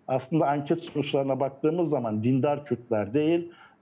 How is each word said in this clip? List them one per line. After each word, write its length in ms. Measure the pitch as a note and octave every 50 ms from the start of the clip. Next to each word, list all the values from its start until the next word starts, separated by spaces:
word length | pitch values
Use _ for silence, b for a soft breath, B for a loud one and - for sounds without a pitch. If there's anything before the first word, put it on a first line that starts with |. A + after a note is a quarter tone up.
| _ -
aslında 380 | C3 C3 - - E3 D#3 E3
anket 340 | C#3 C#3+ D3 C#3+ C#3+ E3+ E3+
sonuçlarına 600 | E3+ - - D3+ C#3 - - C#3 C#3 C3+ C3 B2+
baktığımız 500 | C#3 C3+ C3 - - D3+ D#3+ F3 F3 D3+
zaman 340 | D3 C3+ A#2+ A2+ G#2+ G#2+ G#2+
dindar 400 | A#2+ C3 C3+ B2+ D3 D3 C#3 C#3+
Kürtler 480 | - B2 A#2+ - - A2+ G#2+ G#2 G2+ A2
değil, 380 | D3 D3+ D#3 E3+ E3+ E3+ B B B B B B B